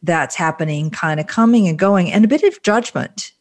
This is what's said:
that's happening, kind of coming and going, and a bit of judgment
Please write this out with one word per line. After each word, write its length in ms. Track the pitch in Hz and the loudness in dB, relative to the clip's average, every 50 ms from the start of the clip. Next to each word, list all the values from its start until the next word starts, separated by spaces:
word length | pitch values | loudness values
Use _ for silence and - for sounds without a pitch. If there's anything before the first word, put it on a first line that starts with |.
| - | -4
that's 320 | 156 170 160 139 131 - | -2 -2 -2 -2 -4 -4
happening, 540 | - 175 160 156 - 160 156 151 147 156 156 | -4 -2 -2 -2 -2 -4 -4 -4 -4 -4 -6
kind 300 | 147 - - 160 156 151 | -6 -4 -4 -4 -2 -4
of 80 | 156 - | -6 -4
coming 400 | - 220 226 226 240 233 202 180 | -2 0 2 4 4 4 2 2
and 120 | 160 151 | 0 0
going, 320 | 190 196 202 190 175 165 | 2 2 2 2 2 2
and 140 | - 202 220 | 2 2 2
a 20 | 214 | 4
bit 160 | 269 311 - | 4 2 2
of 180 | 392 339 - | 2 0 0
judgment 720 | - 208 208 233 233 - - - - - _ - - - - _ | -2 0 0 0 0 -4 -6 -8 -8 -8 _ -14 -14 -14 -16 _